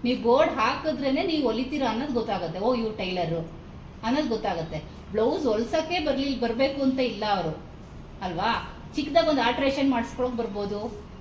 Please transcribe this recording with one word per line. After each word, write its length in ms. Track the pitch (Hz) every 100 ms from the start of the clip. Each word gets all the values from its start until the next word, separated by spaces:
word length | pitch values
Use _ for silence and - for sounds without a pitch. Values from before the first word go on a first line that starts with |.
ನೀವು 180 | 240 247
ಬೋರ್ಡ್ 320 | 220 254 330
ಹಾಕಿದ್ರೇನೆ 680 | 330 226 277 320 254 277 269
ನೀವು 200 | 370 311
ಹೊಲಿತೀರಾ 460 | 254 220 254 302 262
ಅನ್ನೋದು 240 | 220 302
ಗೊತ್ತಾಗುತ್ತೆ. 460 | 240 220 190 170 170
"ಓ 160 | 220 247
ಇವ್ರು 200 | 226 -
ಟೈಲರು" 440 | 185 185 165 165 160 - - - - -
ಅನ್ನೋದು 260 | 220 269 277
ಗೊತ್ತಾಗುತ್ತೆ. 500 | 226 208 175 160 156 - - -
ಬ್ಲೌಸ್ 340 | 208 226 339 285
ಹೊಲ್ಸೋಕ್ಕೆ 540 | 208 233 320 320 359
ಬರ್ಲಿ, 400 | 302 262 277 240
ಬರಬೇಕು 420 | 233 233 277 277
ಅಂತ 180 | 262 262
ಇಲ್ಲ 260 | 254 202 214
ಅವರು 240 | 196 165 156 - - - - - -
ಅಲ್ವಾ? 580 | 185 170 202 - - - - -
ಚಿಕ್ಕದಾಗ 320 | 302 302 320
ಒಂದು 140 | 285
ಆಲ್ಟ್ರೇಷನ್ 500 | 233 254 277 269 277
ಮಾಡಿಸ್ಕೊಳಕ್ 440 | 247 240 - 247 233
ಬರ್ಬೋದು. 760 | 220 202 202 208 220 208 - -